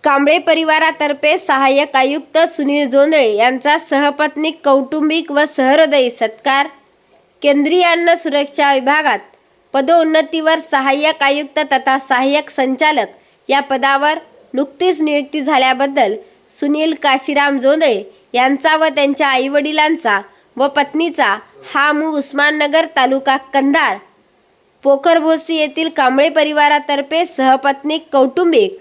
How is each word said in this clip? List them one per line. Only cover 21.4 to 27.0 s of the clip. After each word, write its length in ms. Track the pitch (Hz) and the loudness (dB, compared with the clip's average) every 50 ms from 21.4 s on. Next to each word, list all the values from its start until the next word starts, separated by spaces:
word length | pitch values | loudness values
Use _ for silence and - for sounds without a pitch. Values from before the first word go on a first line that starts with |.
| - _ _ - - - - | -6 _ _ -20 -20 -8 -2
हा 180 | 285 277 294 | 0 0 0
मूळ 180 | 294 294 311 320 | 0 0 -2 -2
उस्माननगर, 760 | 302 294 277 - - 277 285 294 302 302 294 285 285 320 330 330 - | -2 -4 -6 -4 -2 0 0 0 0 0 -2 0 2 0 0 0 0
तालुका 400 | 277 262 262 262 269 269 277 262 | 0 0 2 0 0 0 0 -2
कंधार, 600 | 302 294 - - 277 277 277 285 330 302 240 190 202 - _ _ _ _ _ _ _ _ _ _ _ _ _ _ _ - | -2 -2 -2 -2 0 0 2 0 0 0 -2 -4 -6 -12 _ _ _ _ _ _ _ _ _ _ _ _ _ _ _ 2
पोखरभोसी 720 | 269 277 277 277 339 330 330 302 320 320 320 320 - 330 | 2 2 2 4 2 2 2 2 2 0 0 -2 -4 -2
येथील 320 | 320 302 294 - 320 320 320 | -2 -2 -2 -2 -4 -4 -4
कांबळे 400 | 320 - 269 254 262 269 294 330 | -2 0 0 2 2 2 0 2
परिवारातर्फे 1000 | 302 311 302 302 302 294 294 294 294 294 294 285 285 277 | 2 0 0 0 0 2 2 2 2 0 0 -2 -4 -4